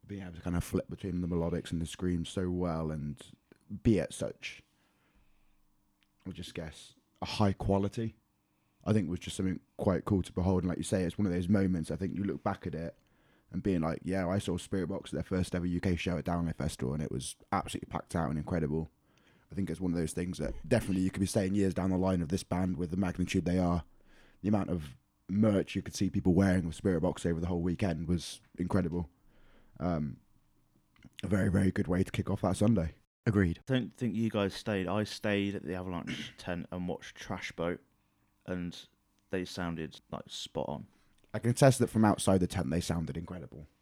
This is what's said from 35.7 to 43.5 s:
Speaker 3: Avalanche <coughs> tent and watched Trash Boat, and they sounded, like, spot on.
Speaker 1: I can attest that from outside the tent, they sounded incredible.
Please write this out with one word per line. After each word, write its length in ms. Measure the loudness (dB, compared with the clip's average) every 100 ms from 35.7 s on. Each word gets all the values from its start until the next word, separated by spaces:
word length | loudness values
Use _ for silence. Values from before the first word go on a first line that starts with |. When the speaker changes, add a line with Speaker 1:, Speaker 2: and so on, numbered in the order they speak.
| -6
Speaker 3:
Avalanche 580 | -4 -6 -6 -8 -10
<coughs> 40 | -10
tent 280 | -6 -6 -6
and 160 | -6 -4
watched 280 | -6 -10 -16
Trash 360 | -10 -8 -8
Boat, 300 | -4 -2 -2 _ _ _ _ _ _ -8
and 300 | -6 -6 -8 -18 _ _ _ _
they 120 | -6
sounded, 560 | -4 -4 -4 -4 -6 -10 _
like, 120 | -12 -10
spot 380 | -12 -8 -6 -4
on. 160 | -6 -10 _ _ _ _
Speaker 1:
I 60 | -2
can 120 | 0
attest 280 | 6 6 6
that 80 | 2
from 140 | 6
outside 360 | 6 6 4 4
the 80 | 4
tent, 220 | 0 0
they 120 | 0
sounded 340 | 0 -2 -2 -6
incredible. 500 | -8 -10 -12